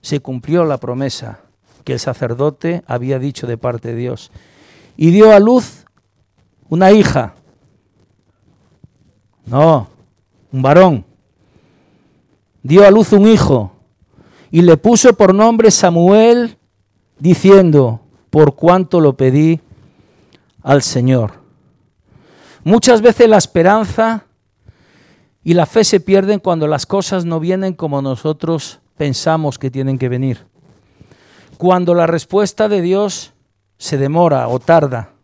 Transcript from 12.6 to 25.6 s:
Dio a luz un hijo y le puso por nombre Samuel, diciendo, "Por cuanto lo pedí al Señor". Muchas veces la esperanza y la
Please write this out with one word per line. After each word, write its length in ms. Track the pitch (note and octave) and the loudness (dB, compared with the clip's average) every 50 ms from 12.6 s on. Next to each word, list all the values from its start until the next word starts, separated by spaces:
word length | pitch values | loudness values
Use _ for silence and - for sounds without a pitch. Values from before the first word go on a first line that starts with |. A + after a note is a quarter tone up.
| - | -6
Dio 220 | C3 D#3 F#3+ G3+ | 2 4 6 6
a 60 | G3 | 6
luz 220 | G3 A3 G#3 - G#3 | 6 4 2 2 2
un 140 | G3+ G3+ | 4 4
hijo 460 | A3 A3+ - - - C#3+ A#2 G#2 F#2 _ _ _ _ _ _ _ _ _ _ _ _ _ _ _ _ | 4 4 2 2 0 -2 -2 -4 -8 _ _ _ _ _ _ _ _ _ _ _ _ _ _ _ _
y 100 | - E3 | 0 2
le 160 | F3 F3 D#3+ | 4 4 4
puso 360 | D3+ - G#3+ A#3+ G#3+ - B3+ G#3 | 4 4 0 2 4 4 2 4
por 220 | - G#3+ F#3 F#3 | 4 2 2 4
nombre 340 | G3+ A3 A#3 A#3 A3 A3+ G#3+ | 2 2 2 2 2 2 2
Samuel, 880 | G3 - - F3+ E3+ E3 E3+ F#3 G3+ A3 A3 A#3 A#3+ A#3+ A#3+ A3+ - _ _ _ _ _ _ _ _ _ _ _ _ _ | 2 2 0 0 2 2 2 4 4 4 4 4 2 0 -2 -6 -10 _ _ _ _ _ _ _ _ _ _ _ _ _
diciendo, 800 | C#3+ F3 F3+ - - F#3+ G3 F#3+ F#3 E3 D3 C#3+ C3 A#2 A#2 A2+ _ _ _ _ _ _ | 0 0 0 2 4 6 6 6 6 4 2 2 0 0 -4 -8 _ _ _ _ _ _
"Por 260 | - D3+ D#3 C3 C3+ | 2 2 2 2 0
cuanto 460 | - D#3 E3 F3+ F#3+ F#3 - - E3+ | 0 0 0 2 0 -2 -2 -2 0
lo 160 | D#3 C#3+ C3 | 0 0 0
pedí 420 | - C3 C3 B2+ D3 D#3 D#3+ E3 D#3+ _ _ - _ _ _ _ _ _ _ _ _ _ _ _ _ _ _ _ _ - | 0 -2 0 0 2 0 0 -2 -4 _ _ -20 _ _ _ _ _ _ _ _ _ _ _ _ _ _ _ _ _ -2
al 180 | C3+ C#3 C#3+ | 0 0 0
Señor". 600 | - - - B2+ A#2+ C3 C3 B2 A2 G2+ - _ _ _ _ _ _ _ _ _ _ _ _ _ _ _ _ _ _ _ _ _ _ _ _ _ _ | 0 -4 -4 -4 -2 0 0 -2 -2 -6 -10 _ _ _ _ _ _ _ _ _ _ _ _ _ _ _ _ _ _ _ _ _ _ _ _ _ _
Muchas 380 | D3+ G3+ A#3 - C4 A#3+ A3 | -2 -2 2 2 2 2 4
veces 260 | G#3+ A#3+ A3 - A#3+ | 2 0 2 2 2
la 100 | A3+ G#3+ | 2 2
esperanza 880 | G3 - - _ F3 E3 F#3 G#3 A3 G#3+ F3+ - - A3 A#3 A3+ G#3 _ _ _ _ _ _ _ _ _ - _ _ _ _ _ _ _ _ _ _ _ _ _ _ _ | 2 0 -2 _ 0 0 0 0 0 -2 -6 -4 -4 -4 -4 -4 -8 _ _ _ _ _ _ _ _ _ -20 _ _ _ _ _ _ _ _ _ _ _ _ _ _ _
y 120 | D#3+ E3+ | -2 0
la 100 | F3 | 0